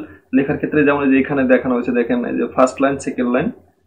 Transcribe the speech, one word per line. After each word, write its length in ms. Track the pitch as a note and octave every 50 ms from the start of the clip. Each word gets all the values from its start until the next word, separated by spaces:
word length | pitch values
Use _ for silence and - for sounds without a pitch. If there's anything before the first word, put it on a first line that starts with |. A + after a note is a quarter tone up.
| - - - - _ _ -
লেখার 220 | C3 C#3 C#3+ C#3+
ক্ষেত্রে 240 | - - - - D3+ D3
যেমন 180 | C#3+ C#3+ C#3+ C#3+
এই 60 | C3+ C3
যে 40 | C3+
এখানে 240 | C3 - D3 C#3 C3
দেখানো 300 | B2 B2+ B2 - C3 B2
হয়েছে, 180 | A#2+ A#2+ - B2
দেখেন 260 | A#2+ A#2 - B2+ A#2+ A#2
এই 120 | - -
যে 80 | - -
ফার্স্ট 300 | B2 - - C3 B2+ - -
লাইন, 160 | C#3 C3+ C#3 C#3
সেকেন্ড 320 | - C3+ - - B2 B2 B2
লাইন, 160 | B2+ D#3+ - - - - _ _ _ _